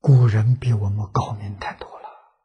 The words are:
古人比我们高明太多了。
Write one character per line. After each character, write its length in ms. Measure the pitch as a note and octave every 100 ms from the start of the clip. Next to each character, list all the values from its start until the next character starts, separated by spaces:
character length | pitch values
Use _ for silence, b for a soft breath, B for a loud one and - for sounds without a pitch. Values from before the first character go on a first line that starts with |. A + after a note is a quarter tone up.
古 260 | - C3 A#2+
人 300 | G#2+ A2 B2
比 160 | B2
我 160 | A2 G2+
们 200 | G#2 G#2
高 180 | G#2+ -
明 240 | G#2 G2+ G2+
太 160 | - -
多 120 | - -
了。 80 | - - _ _